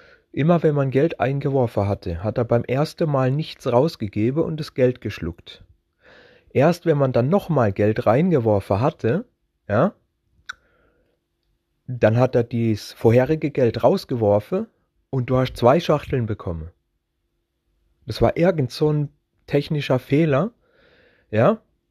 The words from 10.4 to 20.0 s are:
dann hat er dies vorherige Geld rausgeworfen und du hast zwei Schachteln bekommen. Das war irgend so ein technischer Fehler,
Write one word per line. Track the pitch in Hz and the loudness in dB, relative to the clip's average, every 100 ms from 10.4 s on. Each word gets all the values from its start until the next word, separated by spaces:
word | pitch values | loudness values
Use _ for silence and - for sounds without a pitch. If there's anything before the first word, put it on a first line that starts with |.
| - - _ _ _ _ _ _ _ _ _ _ _ _ - | -20 -20 _ _ _ _ _ _ _ _ _ _ _ _ -14
dann | 123 110 117 | 0 2 4
hat | 127 127 | 2 2
er | |
dies | 117 117 113 107 - | -2 -2 -2 -2 -8
vorherige | - 117 120 131 156 151 | 0 4 4 2 -2 -4
Geld | 139 123 117 | 0 0 2
rausgeworfen | 123 185 - 127 107 104 - 185 226 _ _ _ _ | 2 0 -2 0 2 2 0 -6 -6 _ _ _ _
und | 135 120 | -6 -2
du | 127 | 0
hast | 127 - | -2 2
zwei | 120 151 | 4 4
Schachteln | - 147 - 139 110 | 2 -2 -2 -4 -4
bekommen. | 104 - 82 80 - _ _ _ _ _ _ _ _ _ _ _ _ - | -6 -8 -10 -12 -18 _ _ _ _ _ _ _ _ _ _ _ _ -12
Das | 110 | 0
war | 113 - | 0 2
irgend | 170 170 127 | 0 0 -4
so | - 151 | -2 0
ein | 151 143 - _ _ - | 0 -4 -10 _ _ -4
technischer | 147 - 151 - | -2 -2 -4 -2
Fehler, | 127 | -2